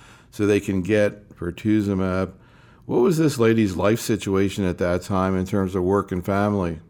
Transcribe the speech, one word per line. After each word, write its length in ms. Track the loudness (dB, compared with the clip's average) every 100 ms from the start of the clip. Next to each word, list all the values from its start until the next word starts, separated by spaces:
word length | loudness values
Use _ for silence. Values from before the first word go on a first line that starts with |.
| -20 -20 -18
so 160 | -4 2
they 140 | 2
can 200 | 0 -4
get 540 | 0 2 0 -2 -20 -10
pertuzumab. 960 | -10 -6 0 0 2 0 0 -2 -4 -8 -20 -20 -20 -20 -4
What 160 | 2
was 160 | 2 4
this 200 | 0 2
lady's 380 | 2 4 2 2
life 240 | 0 0
situation 640 | 0 -4 0 0 0 0
at 160 | -2 -2
that 240 | -2 -2
time 340 | -2 -2 0 0
in 80 | -2
terms 300 | -2 0 0
of 80 |
work 280 | 0 0 0
and 140 | -4 -2
family? 540 | 0 0 0 -2 -6